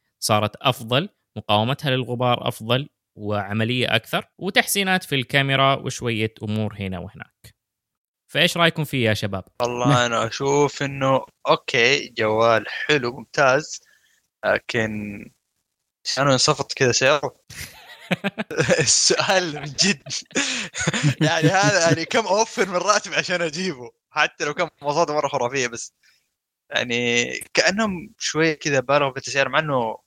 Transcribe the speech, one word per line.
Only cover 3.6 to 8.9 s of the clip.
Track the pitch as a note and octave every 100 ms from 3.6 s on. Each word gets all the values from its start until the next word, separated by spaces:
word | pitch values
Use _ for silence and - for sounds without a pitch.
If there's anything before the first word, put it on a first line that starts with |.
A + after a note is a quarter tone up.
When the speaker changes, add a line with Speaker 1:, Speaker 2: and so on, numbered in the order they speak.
| A2 B2 A#2 A#2
Speaker 1:
أكثر، | - F3 - _
وتحسينات | F3+ B3+ - G3+ F#3+ F#3
في | - C#3
الكاميرا | A#2+ C#3+ C#3 C3+ C3+ C3+
وشوية | B2+ - A#2+ A2 A2 -
أمور | G#2+ G#2+ G#2 G2+
هنا | G2 F2+
وهناك. | F#2 - - _ - _ _ _ _ _ _ _ _
فإيش | C#3+ F3 E3+
رأيكم | E3 E3
فيه | C#3+